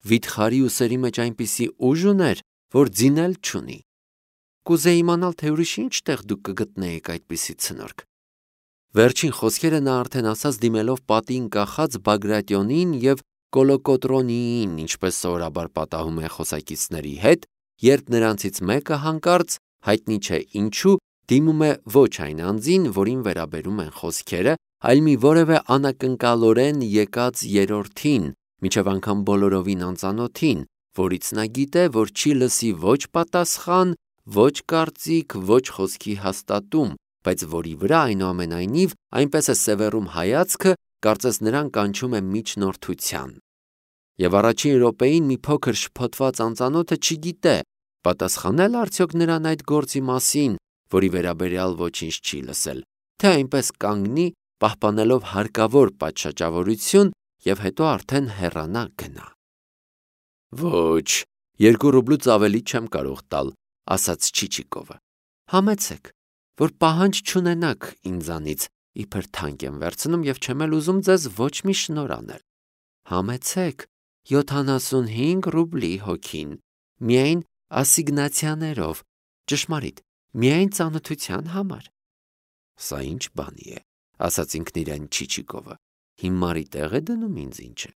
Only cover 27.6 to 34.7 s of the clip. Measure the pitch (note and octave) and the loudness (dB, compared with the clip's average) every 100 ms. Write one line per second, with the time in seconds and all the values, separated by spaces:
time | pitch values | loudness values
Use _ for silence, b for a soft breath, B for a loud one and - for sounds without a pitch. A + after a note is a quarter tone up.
27.6 | G2 G#2 G2 - D3 C3 D2+ - _ _ | 2 0 -4 -4 0 0 0 -8 _ _
28.6 | F#2+ A2 G2 G2 G#2 G2+ G2+ G2+ G2+ F#2+ | -2 0 2 0 -2 -2 2 4 4 2
29.6 | F#2 F#2+ F2+ F2+ F#2+ G#2 A#2+ - D#3+ F#2 | 0 -2 -4 -4 -4 -4 -6 -2 0 0
30.6 | C#2 _ _ - F#2 F2+ - G#2+ A2 B2 | -4 _ _ -4 -2 -2 -4 -4 -4 -2
31.6 | C#3 F3 F3+ A2+ G#2+ - D3 C#3 B2 - | 0 2 2 2 0 0 0 2 2 2
32.6 | A#2 F2 F2+ C#3 - E3+ E3+ F3+ F3 - | -2 0 2 2 0 -4 0 0 0 -4
33.6 | - F3+ F3+ E3+ _ _ - G2+ C3 C#3+ | 0 2 2 0 _ _ -4 4 4 4
34.6 | - | -2